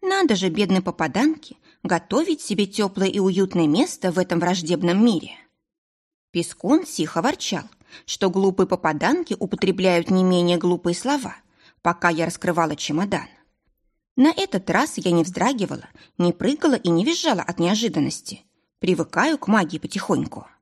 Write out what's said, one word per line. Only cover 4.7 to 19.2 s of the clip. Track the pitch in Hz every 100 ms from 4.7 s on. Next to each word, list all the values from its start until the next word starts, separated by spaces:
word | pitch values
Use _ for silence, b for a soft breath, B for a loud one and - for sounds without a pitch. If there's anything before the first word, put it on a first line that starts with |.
| 175 180 185
мире». | 233 180 - - - _ _ _ _ _ _ _ _
Пескун | 170 165 - 185 311 359
тихо | - 156 -
ворчал, | 226 392 - 185 - _ B B B
что | - 190
глупые | 180 196 185 190
попаданки | 180 160 151 180 320 339 196
употребляют | 180 190 190 185 185 175 170
не | 185
менее | 185 180 175 175
глупые | 175 175 175 175
слова – | 240 285 233 - _ b b b
пока | - 170 175
я | 165 170
раскрывала | - - 170 165 151
чемодан. | - 151 202 185 - _ _ _ _ _ _ _ _ -
На | 277
этот | - 381 190 190
раз | 175 302 -
я | 180
не | 170
вздрагивала, | 165 180 208 269 180 - - b b _
не | 262
прыгала | - 208 294 320 254
и | 175
не | 170
визжала | 226 330 330 208
от | - 175
неожиданности. | 165 214 220 151 139 - - - _ _ _ _
Привыкаю | 175 170 160 -